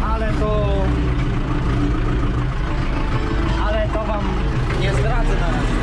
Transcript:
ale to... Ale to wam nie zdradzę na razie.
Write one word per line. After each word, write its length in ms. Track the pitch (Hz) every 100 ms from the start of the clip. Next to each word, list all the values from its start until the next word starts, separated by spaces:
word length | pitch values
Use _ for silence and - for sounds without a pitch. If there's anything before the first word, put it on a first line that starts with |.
ale 280 | 214 220 214
to... 520 | 208 214 208 202 196 185 180 - - - - - - - - 285 - - - - - - - - - - - - - - - - - 220
Ale 220 | 220 214
to 160 | 214
wam 200 | 214 208 196 190 - - - -
nie 120 | -
zdradzę 420 | - - - - -
na 60 | -
razie. 300 | - - -